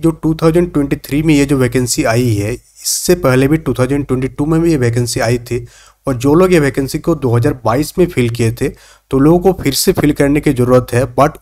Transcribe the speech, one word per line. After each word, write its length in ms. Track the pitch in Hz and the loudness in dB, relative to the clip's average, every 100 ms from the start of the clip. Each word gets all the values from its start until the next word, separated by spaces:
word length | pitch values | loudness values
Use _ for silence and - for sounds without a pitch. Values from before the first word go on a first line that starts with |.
जो 100 | 160 | -2
टू 220 | 160 160 | -2 -4
थाउजेंड 380 | 160 165 165 175 | 0 2 2 0
ट्वेंटी 240 | 147 143 139 | -2 -2 -4
थ्री 240 | - 143 | -4 -2
में 120 | 160 | 2
ये 100 | 147 | 2
जो 120 | 139 139 | 2 2
वैकेंसी 460 | 123 127 123 - | 0 0 -2 -2
आई 280 | 127 117 127 | 0 0 0
है, 180 | 101 101 | 0 -4
इससे 600 | 123 _ - - - - 180 | -8 _ -14 -8 -4 0 0
पहले 320 | 139 127 135 | 2 2 2
भी 80 | 156 | 0
टू 160 | 147 | -2
थाउजेंड 320 | 123 127 143 139 | -2 -2 -2 -2
ट्वेंटी 220 | 131 131 | -4 -4
टू 180 | - 147 | -4 -2
में 140 | 160 | 0
भी 100 | 165 | 0
ये 60 | 151 | 0
वैकेंसी 440 | 120 117 120 - | 0 -2 -2 -2
आई 180 | 117 120 | 0 -2
थी 240 | 117 123 120 - - _ - | -2 -8 -8 -18 -20 _ -6
और 80 | 123 | -2
जो 180 | 139 | 2
लोग 180 | 156 185 | 4 4
ये 80 | 175 | 4
वैकेंसी 380 | 139 135 135 156 | 2 0 -4 -4
को 160 | 170 | -4
दो 200 | 156 131 120 | -2 0 0
हज़ार 240 | 139 139 | 0 -2
बाईस 280 | 107 123 151 - | -2 -2 -2 0
में 80 | 175 | 0
फिल 240 | - 120 | 0 -2
किए 220 | 117 113 | -2 -2
थे 160 | 117 139 - - _ _ | -2 -6 -8 -18 _ _
तो 80 | 131 | 2
लोगों 200 | 147 175 | 4 4
को 200 | 190 180 | 2 0
फिर 120 | 147 | -2
से 180 | 135 - | -2 0
फिल 200 | 180 147 | 0 0
करने 280 | 147 143 147 | 0 0 0
की 120 | 151 | 0
ज़रूरत 400 | 123 120 127 120 | 0 2 2 2
है, 100 | 117 127 | -2 -2
but 240 | 123 147 - | 0 0 -2